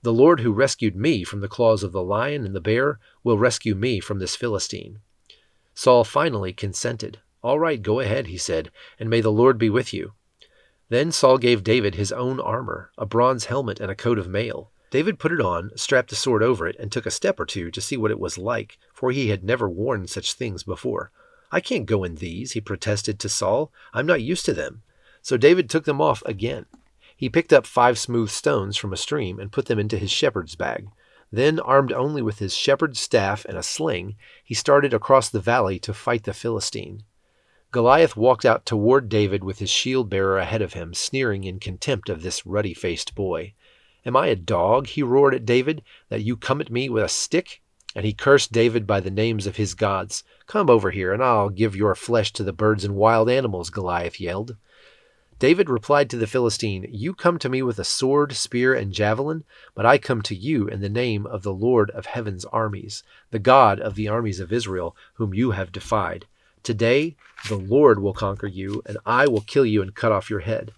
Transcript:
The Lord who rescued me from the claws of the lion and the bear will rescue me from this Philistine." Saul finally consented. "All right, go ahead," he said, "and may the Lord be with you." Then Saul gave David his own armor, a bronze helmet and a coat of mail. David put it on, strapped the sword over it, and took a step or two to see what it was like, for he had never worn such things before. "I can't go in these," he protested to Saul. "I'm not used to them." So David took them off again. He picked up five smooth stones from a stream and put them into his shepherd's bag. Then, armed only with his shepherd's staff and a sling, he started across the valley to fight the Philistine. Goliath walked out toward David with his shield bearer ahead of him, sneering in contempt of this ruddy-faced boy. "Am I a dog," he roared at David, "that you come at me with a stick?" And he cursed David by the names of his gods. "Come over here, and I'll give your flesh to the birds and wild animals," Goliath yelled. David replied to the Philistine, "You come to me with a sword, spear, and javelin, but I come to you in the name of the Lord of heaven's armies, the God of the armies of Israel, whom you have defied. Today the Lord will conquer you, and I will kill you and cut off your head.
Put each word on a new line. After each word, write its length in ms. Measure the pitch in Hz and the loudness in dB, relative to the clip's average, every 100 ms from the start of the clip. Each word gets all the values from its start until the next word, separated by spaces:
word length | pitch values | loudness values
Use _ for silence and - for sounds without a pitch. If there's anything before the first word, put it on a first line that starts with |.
The 100 | 117 | 2
Lord 280 | 113 147 165 | 6 8 8
who 100 | 113 | 2
rescued 460 | 104 135 - 110 92 | 2 0 2 -2 0
me 260 | 131 120 | 0 0
from 180 | 85 101 | -4 -8
the 80 | 98 | -8
claws 360 | - 117 107 | 2 2 2
of 80 | 98 | -2
the 100 | 92 | -4
lion 420 | 90 104 131 147 | -2 -2 -2 -4
and 100 | 104 | -6
the 60 | 95 | -4
bear 380 | 82 117 139 127 _ _ | 0 2 0 -2 _ _
will 160 | 120 107 | 0 4
rescue 380 | 123 - 113 98 | 4 2 -4 -2
me 240 | 123 104 | -2 -2
from 180 | - 101 | -4 -6
this 160 | 92 | -6
Philistine." 640 | - 120 101 - 90 - 107 _ _ _ - _ _ _ | -6 -4 -4 -6 -10 -14 -20 _ _ _ -20 _ _ _
Saul 300 | - - 123 | 0 6 6
finally 500 | 113 143 160 110 92 | 6 2 0 -2 -6
consented. 680 | - 101 90 120 117 110 - _ _ | -6 -8 -4 -6 -6 -10 -14 _ _
"All 160 | 117 147 | -2 0
right, 200 | 165 135 | 0 -2
go 200 | 104 113 | -2 0
ahead," 260 | 135 123 110 | 0 -2 -4
he 120 | 92 | -8
said, 340 | - 82 78 _ - _ | -4 -4 -4 _ -20 _
"and 100 | 113 | 0
may 120 | 113 | 2
the 100 | 110 | 4
Lord 260 | 107 127 117 | 6 4 4
be 140 | 113 | 2
with 220 | 110 127 | 0 -2
you." 200 | 87 101 _ _ _ _ _ _ _ _ | -8 -10 _ _ _ _ _ _ _ _
Then 240 | 117 160 | -2 0
Saul 260 | 156 135 131 | 4 4 6
gave 240 | 123 117 | 4 2
David 320 | 95 123 101 | 2 2 2
his 160 | 87 98 | -2 -4
own 300 | - 123 131 | -4 -4 -4
armor, 500 | - 113 127 - - - | -4 -4 -6 -10 -12 -10
a 80 | 107 | -2
bronze 380 | 113 123 131 | 2 2 2
helmet 340 | - 127 123 98 | -4 -4 -4 -6
and 120 | 98 | -8
a 40 | |
coat 240 | 95 123 113 | -4 0 0
of 100 | 90 | 0
mail. 440 | 95 117 - - _ _ | -4 -4 -6 -12 _ _
David 280 | 131 175 202 | 0 0 0
put 140 | - | -2
it 80 | 165 | 0
on, 300 | 98 85 98 | 0 0 -6
strapped 360 | - - 131 120 | -8 0 2 2
the 60 | 107 | -4
sword 260 | - 110 | 0 2
over 240 | 113 113 82 | 2 2 -2
it, 100 | - | -6
and 140 | 110 | -6
took 140 | 120 107 | -6 -6
a 40 | |
step 300 | - 202 190 | -2 -2 -2
or 60 | - | -6
two 240 | 98 85 | -6 -8
to 100 | 95 | -8
see 160 | - 131 | -6 -2
what 140 | 107 | -2
it 100 | 110 | -2
was 160 | 101 - | -6 -6
like, 420 | 98 117 104 _ _ | -6 -6 -8 _ _
for 180 | - 127 | -4 -2
he 180 | 131 120 | 0 0
had 140 | 98 | -2
never 280 | 92 123 104 | 0 0 0
worn 360 | 85 117 110 87 | -2 -4 -4 -6
such 280 | - - | -8 -6
things 280 | - 120 87 | -6 -6 -8
before. 480 | - 90 123 98 - _ _ _ _ | -10 -6 -4 -6 -8 _ _ _ _
"I 100 | 180 | -4
can't 260 | - 233 107 | -2 -6 0
go 180 | 107 | -2
in 120 | 90 80 | -2 -8
these," 360 | 90 87 127 | -10 -10 -8
he 80 | 113 | -10
protested 580 | 107 98 - 104 - 104 | -8 -6 -4 -2 -4 -6
to 100 | 101 | -6
Saul. 420 | - 95 117 151 _ - | -2 0 0 -2 _ -8
"I'm 120 | 117 151 | -4 -2
not 140 | 160 | -2
used 240 | 120 175 | -2 -4
to 80 | - | -4
them." 300 | - 69 110 _ _ _ _ | -4 -8 -12 _ _ _ _
So 160 | - 127 | -4 4
David 320 | 139 180 127 | 6 6 2
took 140 | 165 | -2
them 160 | 156 139 | -2 0
off 220 | 156 117 - | 0 0 -6
again. 400 | 98 113 139 - - _ _ _ _ | -6 -6 -6 -12 -20 _ _ _ _
He 140 | 131 | -2
picked 240 | 165 - | -2 4
up 120 | 139 - | 4 4
five 320 | - 120 117 | 2 4 2
smooth 300 | - 120 107 | -2 -2 -2
stones 480 | - 151 131 98 104 | -2 -2 -2 -2 -6
from 160 | 101 | -6
a 60 | 95 | -8
stream 420 | - 151 101 95 | -6 -4 -4 -8
and 100 | 101 | -6
put 160 | 139 - | -6 -2
them 120 | 113 | -2
into 180 | 104 107 | 0 -2
his 140 | 95 | -2
shepherd's 460 | - 143 101 82 - | 0 0 -2 -8 -6
bag. 320 | 78 58 101 _ _ _ _ | -6 -6 -10 _ _ _ _
Then, 260 | 101 139 160 | 0 2 2
armed 340 | 123 139 131 | 4 4 4
only 280 | 120 135 147 | -2 -2 -2
with 180 | 113 101 | -4 -4
his 160 | 98 | -6
shepherd's 460 | - - 139 156 123 | -2 2 2 0 -2
staff 460 | - 113 98 104 - | 0 2 2 -2 -6
and 100 | 95 | -8
a 60 | |
sling, 540 | - - 160 90 95 104 - - | -8 -4 -4 -4 -6 -14 -18 -20
he 100 | _ | _
started 380 | 110 - 143 143 | -4 4 4 6
across 380 | 113 - 135 123 | 0 4 4 4
the 100 | 113 | -2
valley 380 | 92 120 98 95 | 0 2 0 -4
to 140 | - | -8
fight 300 | 98 - 117 | -6 -2 -2
the 100 | 104 | -4
Philistine. 680 | 95 117 110 - 110 95 101 107 _ _ _ _ _ _ | -6 -4 -4 -4 -8 -12 -16 -20 _ _ _ _ _ _
Goliath 460 | 123 117 143 165 - | 2 6 6 4 4
walked 280 | 120 120 | 2 4
out 220 | 127 113 - | 4 2 0
toward 420 | 107 107 135 117 | 0 4 4 2
David 340 | 110 101 98 | 0 2 0
with 160 | 92 92 | -6 -6
his 120 | 95 | -2
shield 400 | - 127 131 110 | -2 0 -2 0
bearer 260 | 98 98 95 | 0 2 0
ahead 240 | 90 110 | 0 -2
of 140 | 92 | -4
him, 180 | - 85 | -6 -10
sneering 520 | 87 - 135 123 98 | -8 -4 -2 -2 -2
in 140 | 95 98 | -6 -8
contempt 520 | - 92 - 117 - | -10 -6 -4 -4 -4
of 120 | 85 | -6
this 220 | 87 - | -6 -8
ruddy-faced 720 | 90 98 104 82 92 85 - | -4 -4 -2 -4 -6 -4 -8
boy. 400 | - 95 80 85 _ _ _ _ _ | -6 -4 -4 -6 _ _ _ _ _
"Am 120 | - 127 | -2 0
I 100 | - | 2
a 100 | 104 | -2
dog," 520 | 82 90 92 123 135 | -2 0 2 2 0
he 140 | - | -6
roared 320 | 131 131 139 | 0 4 4
at 120 | 131 113 | 2 2
David, 360 | 123 131 156 _ _ _ | 2 2 -6 _ _ _
"that 120 | 110 | -6
you 140 | 107 113 | -4 -4
come 240 | - 135 | -4 -4
at 100 | - | -2
me 180 | 117 135 | -4 -2
with 140 | 113 | -2
a 40 | 98 | 0
stick?" 540 | - - 160 - - _ _ - | -2 -2 -4 -4 -20 _ _ -14
And 100 | - | -6
he 80 | 107 | -4
cursed 400 | 107 139 139 - | -2 4 4 4
David 340 | 117 117 117 107 | 2 2 2 0
by 140 | 101 | -2
the 100 | 95 | 0
names 360 | 95 113 110 98 | -2 0 0 -4
of 100 | - | -4
his 180 | 101 | -6
gods. 500 | - 107 95 92 - _ _ _ | -2 -2 -2 -6 -10 _ _ _
"Come 220 | 214 170 | 0 6
over 220 | 117 98 | 6 4
here, 220 | 95 92 | -2 -2
and 100 | 104 | 0
I'll 280 | 127 113 101 | 2 2 2
give 260 | 95 110 95 | 2 0 2
your 180 | 104 | 0
flesh 380 | 92 - 117 104 | 0 0 0 0
to 80 | - | -4
the 100 | 98 | -6
birds 320 | 85 107 107 | 0 2 2
and 100 | 101 | -2
wild 360 | 98 107 113 110 | 2 4 6 4
animals," 400 | 131 123 92 85 | 2 0 -4 -6
Goliath 500 | 101 90 87 87 - | -6 -4 -4 -4 -6
yelled. 360 | 87 95 117 113 _ _ - _ _ _ _ - | -6 -6 -8 -14 _ _ -20 _ _ _ _ 0
David 320 | 131 180 165 | 4 4 4
replied 400 | 123 - 143 143 | 0 2 2 4
to 60 | 123 | 0
the 100 | 107 | -2
Philistine, 600 | 131 120 - 110 95 95 | 2 0 0 -4 -4 -8
"You 240 | 107 143 | -8 -8
come 240 | 190 175 175 | 0 0 0
to 100 | 131 | -2
me 140 | 131 | -2
with 160 | 131 107 | -2 -4
a 60 | |
sword, 480 | 87 - 131 143 147 | -4 -2 2 2 0
spear, 420 | 123 - 120 127 | -4 -4 0 2
and 180 | 127 101 | 2 -2
javelin, 520 | 90 104 110 143 160 - - - | 0 0 0 -2 -6 -10 -20 -18
but 120 | - 113 | 0 4
I 120 | 143 | 4
come 220 | - 120 | 2 -4
to 120 | 104 | -4
you 340 | 95 117 147 101 | -6 -2 -2 -2
in 120 | 104 | -4
the 80 | 101 | -4
name 360 | 107 123 104 107 | -2 -2 -2 -4
of 160 | 104 | -6
the 120 | 101 | -6
Lord 360 | 95 117 123 101 | -2 2 4 2
of 160 | - - | -2 -8
heaven's 380 | 127 107 95 - | -8 -6 -8 -4
armies, 560 | 113 110 101 110 - _ _ _ | -2 -2 -6 -12 -16 _ _ _
the 80 | 113 | 0
God 420 | 101 135 117 98 | 6 8 8 4
of 140 | 110 | -4
the 140 | 98 104 | -4 -4
armies 320 | 110 113 90 | -2 -4 -6
of 120 | 90 | -4
Israel, 420 | 117 104 92 85 _ _ | -4 -2 -6 -6 _ _
whom 180 | - 110 | -6 -4
you 200 | 95 127 | 0 0
have 200 | 98 90 | -2 -6
defied. 540 | 95 - 110 87 90 - _ _ _ | -10 -4 -2 -2 -6 -16 _ _ _
Today 540 | - 107 117 131 165 - _ - - | -6 0 2 2 0 -8 _ -16 -8
the 80 | 104 | -6
Lord 440 | 95 127 147 101 | 2 6 8 6
will 140 | 98 | 2
conquer 320 | 95 101 98 104 | -2 -4 -4 -8
you, 360 | 92 95 104 - | -8 -8 -8 -10
and 100 | 107 | -10
I 220 | - 123 143 | -2 2 4
will 140 | 110 | 2
kill 260 | 101 143 123 | 0 2 4
you 160 | 107 | 2
and 120 | 95 | 0
cut 180 | - 117 | -2 0
off 180 | 104 - | 0 -2
your 100 | 104 | -8
head. 320 | 87 110 - | -4 -6 -8